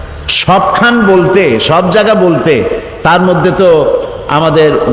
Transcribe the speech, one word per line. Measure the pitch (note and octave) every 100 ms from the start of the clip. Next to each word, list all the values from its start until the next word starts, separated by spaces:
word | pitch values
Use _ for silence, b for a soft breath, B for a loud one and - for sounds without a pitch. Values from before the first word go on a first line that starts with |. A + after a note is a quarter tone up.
| - - -
সবখান | - - F#3+ - - A#3+ A#3+ G3
বলতে, | F#3 E3 G3+ E3 A2
সব | - D#3+ F#3
জায়গা | G#3+ G#3
বলতে, | G#3 F3+ D#3 E3 C#3 A#2 - - -
তার | D#3+ F3+
মধ্যে | F#3 E3 F3+
তো | D#3+ F#3 D#3 C3 - - - -
আমাদের | D3 D#3+ D#3 D3+ D3+ D#3